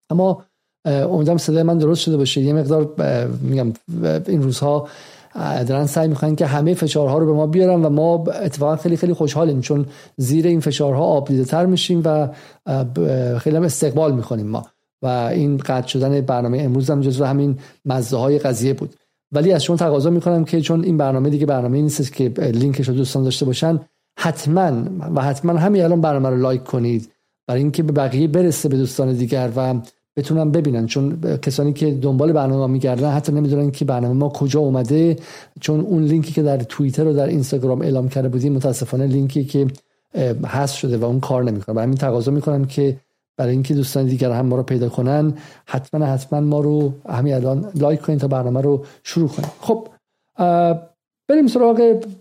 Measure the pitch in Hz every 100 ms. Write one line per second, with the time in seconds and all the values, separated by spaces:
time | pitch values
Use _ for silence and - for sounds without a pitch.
0 | - 165 185 185 - _ _ _ - 139
1 | 135 180 151 170 - 156 165 170 151 165
2 | - 151 135 143 135 151 139 156 151 -
3 | 147 127 123 120 131 135 120 110 - 170
4 | 170 156 185 175 135 120 143 147 147 -
5 | - - - 226 156 135 120 135 147 165
6 | 160 147 151 151 160 143 151 180 160 156
7 | 143 143 160 151 156 170 185 180 156 147
8 | 160 170 165 - 190 135 147 156 175 165
9 | 180 175 151 143 165 135 120 147 143 -
10 | - - 127 151 165 165 151 139 147 135
11 | 170 151 139 135 127 156 185 180 - 175
12 | 160 151 143 - - - - 135 127 127
13 | 160 131 123 120 156 156 175 - 156 131
14 | 156 131 113 117 104 113 117 _ _ _
15 | 131 123 120 180 143 139 139 131 123 135
16 | 131 143 135 123 120 127 143 127 135 143
17 | 135 131 135 139 143 135 - _ - 131
18 | 113 127 131 147 143 117 123 135 147 -
19 | _ _ _ 147 165 175 135 170 170 147
20 | 147 175 175 170 160 170 143 165 185 160
21 | 139 135 139 147 147 135 123 131 151 143
22 | 135 - 127 131 131 117 139 131 131 127
23 | 131 139 131 127 135 123 160 165 - _
24 | _ - 180 - 147 170 185 120 117 185
25 | 156 156 135 135 170 170 180 202 170 175
26 | 160 143 131 127 131 127 131 127 120 117
27 | 113 _ _ _ - 123 147 147 156 151
28 | 135 131 160 160 180 147 151 131 127 -
29 | 131 127 120 135 127 117 131 127 117 _
30 | _ - 139 160 156 160 147 120 113 139
31 | 139 170 160 139 143 135 143 147 156 139
32 | 135 131 151 156 135 135 131 131 135 123
33 | 147 143 147 147 147 143 143 139 135 123
34 | 120 127 143 - 143 143 147 131 120 151
35 | 165 160 - - - - - 151 190 170
36 | 156 160 147 - 147 139 120 - 143 131
37 | 160 143 139 165 131 139 127 127 160 131
38 | 131 135 131 123 139 139 135 123 127 131
39 | 139 135 139 147 135 143 135 135 _ _
40 | _ - 131 117 117 127 139 - 131 120
41 | 117 127 131 127 123 104 95 110 117 131
42 | 139 120 117 143 147 143 135 139 139 131
43 | _ _ _ - 127 127 135 147 135 143
44 | 131 127 127 117 131 127 127 127 117 -
45 | 123 147 151 151 - - - 131 135 156
46 | 147 135 135 147 147 147 147 151 143 135
47 | - 120 139 135 127 135 202 160 143 156
48 | - 151 131 131 123 127 139 139 139 -
49 | - 170 156 - 151 - - 226 - -
50 | _ _ _ - 175 170 170 165 - _
51 | _ _ - 302 269 247 240 226 233 220
52 | 214 196